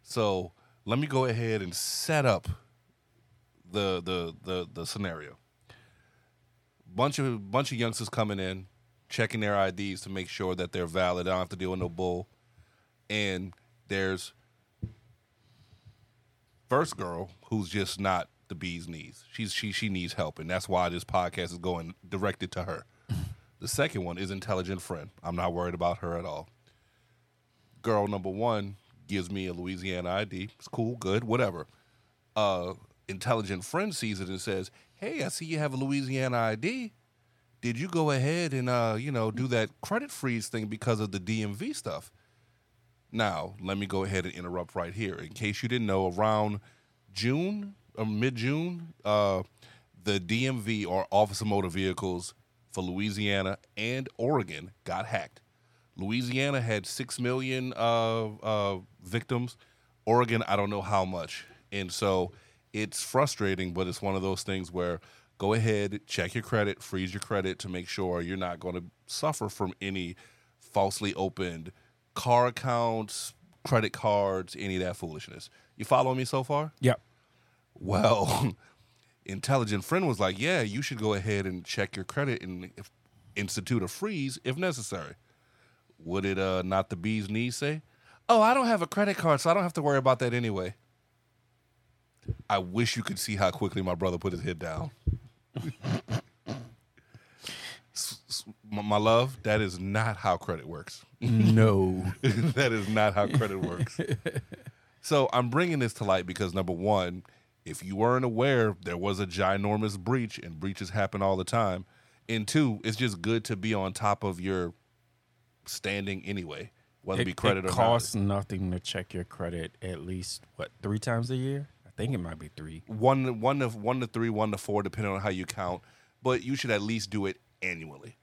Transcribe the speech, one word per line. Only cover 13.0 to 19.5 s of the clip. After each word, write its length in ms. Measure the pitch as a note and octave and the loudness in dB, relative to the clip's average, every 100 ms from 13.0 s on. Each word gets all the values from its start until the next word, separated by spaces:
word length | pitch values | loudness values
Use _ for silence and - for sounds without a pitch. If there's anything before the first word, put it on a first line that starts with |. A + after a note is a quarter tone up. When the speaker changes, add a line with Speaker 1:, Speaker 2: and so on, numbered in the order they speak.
| _ | _
Speaker 1:
And 420 | G#2+ G2+ F#2 F#2+ - _ _ - | 0 0 -2 -6 -12 _ _ -4
there's 440 | G2 F#2+ F#2 - _ _ _ _ _ - - _ _ _ _ _ _ _ _ - _ _ _ _ _ _ _ _ | 0 0 -2 -6 _ _ _ _ _ -12 -12 _ _ _ _ _ _ _ _ -20 _ _ _ _ _ _ _ _
first 260 | C3 D#3+ - | 2 2 -4
girl 360 | F#2 E2+ F#2 - - | -6 -6 -8 -12 -4
who's 180 | A2+ F2+ | -4 -2
just 320 | G2+ F#2+ - | -2 -2 -2
not 300 | G2 F2+ E2 _ _ | 0 0 -2 _ _
the 60 | |
bee's 340 | E2+ F#2 E2+ F2 | -8 -6 -6 -10
knees. 360 | D#2+ D#2 - - | -12 -14 -18 -18
She's, 220 | - G#2+ | -8 -6